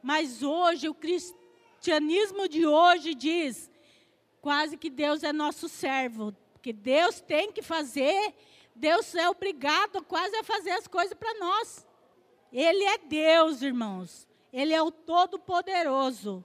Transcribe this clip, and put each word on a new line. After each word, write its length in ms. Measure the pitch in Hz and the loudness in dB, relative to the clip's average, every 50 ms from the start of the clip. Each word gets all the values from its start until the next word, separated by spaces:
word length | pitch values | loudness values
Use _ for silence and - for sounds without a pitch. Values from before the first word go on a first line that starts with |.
Mas 400 | - 254 294 311 311 269 240 220 | -2 0 0 0 0 -2 -4 -4
hoje, 460 | 262 277 302 339 359 339 339 277 277 | -2 -2 0 2 2 2 2 2 -4
o 80 | 311 302 | -6 -6
cristianismo 1500 | _ - 320 359 349 - - - - - - _ _ _ _ _ _ - 349 311 302 302 302 330 392 427 403 381 403 392 | _ -4 -2 -2 -2 -4 -8 -18 -20 -20 -20 _ _ _ _ _ _ -2 0 2 2 2 2 2 2 0 0 -2 -4 -4
de 180 | 359 294 311 330 | -2 0 2 2
hoje 480 | 302 294 311 349 349 349 349 285 320 320 | 6 6 8 8 8 6 4 0 -6 -8
diz 560 | 240 240 311 330 349 320 269 220 - - - _ _ _ _ _ _ _ _ _ _ _ _ _ _ | -4 -4 -2 -2 0 -2 -4 -6 -8 -16 -20 _ _ _ _ _ _ _ _ _ _ _ _ _ _
quase 360 | - 285 285 294 302 320 311 | -4 -2 0 0 0 -2 -6
que 120 | - - 320 | -10 -10 -10
Deus 320 | 262 254 294 294 302 311 | -4 -2 0 0 0 -2
é 120 | 320 294 294 | -2 -4 -2
nosso 340 | 302 294 294 285 - - | -2 -2 -4 -4 -6 -12
servo, 680 | 330 - - - 262 269 269 262 247 226 220 214 208 202 _ _ _ _ | -12 -8 -6 -4 -2 -2 -2 -2 -4 -6 -8 -8 -8 -10 _ _ _ _
porque 200 | - - 254 226 | -14 -10 -10 -10
Deus 480 | 208 202 254 262 302 339 359 - - | -8 -2 2 4 4 4 2 0 -4
tem 300 | - - 320 302 381 427 | -6 -2 0 0 0 -2
que 100 | - 427 | -6 -10
fazer, 720 | - - 330 320 302 247 - 285 262 285 381 392 415 415 - _ - _ - - - _ _ | -8 -4 -4 -4 -4 -4 -4 0 2 2 2 2 0 -2 -6 _ -20 _ -20 -20 -20 _ _
Deus 380 | 226 247 302 330 415 453 - - | -2 0 2 2 2 0 -2 -2
é 160 | 339 330 359 | 0 0 0
obrigado 760 | 339 370 381 392 359 269 240 285 302 349 415 415 403 381 311 | 0 0 -6 -6 -6 -4 -2 0 2 2 0 0 -2 -10 -8
quase 320 | _ 359 320 370 403 403 | _ -4 -2 -2 -2 -4
a 80 | 440 427 | -6 -4
fazer 280 | - 453 440 330 392 | -4 -4 -4 -2 -4
as 160 | 359 453 415 | -4 -4 -6
coisas 260 | - - 370 349 359 - | -4 -2 -2 -2 -2 -4
pra 180 | - 427 440 453 | -8 -8 -8 -6
nós. 500 | 440 359 349 381 427 466 - - - _ _ _ _ _ _ _ _ _ _ _ _ _ _ | -4 -4 -2 -2 -2 -2 -6 -12 -20 _ _ _ _ _ _ _ _ _ _ _ _ _ _
Ele 320 | - 247 302 330 349 392 403 | -4 2 2 2 4 4 2
é 140 | 392 415 | 2 0
Deus, 640 | 440 - 277 269 311 311 320 320 330 320 320 294 240 | -2 -2 -4 -2 2 4 6 6 6 6 4 2 -2
irmãos. 680 | 262 277 247 247 226 214 190 185 185 170 - - - _ _ _ _ _ | -4 -4 -2 -2 -4 -4 -6 -10 -12 -14 -16 -20 -20 _ _ _ _ _
Ele 220 | - 254 277 311 311 | -4 -2 0 2 2
é 80 | 320 | 2
o 80 | 311 330 | 2 0
Todo-Poderoso. 1500 | 330 - - - 330 349 359 359 370 370 - - 359 349 349 381 381 349 339 285 262 269 269 262 254 196 185 208 190 180 | -2 -8 -6 2 4 4 4 2 0 -12 -6 -2 -2 -2 0 0 0 0 2 2 2 2 0 0 -2 -6 -8 -8 -8 -8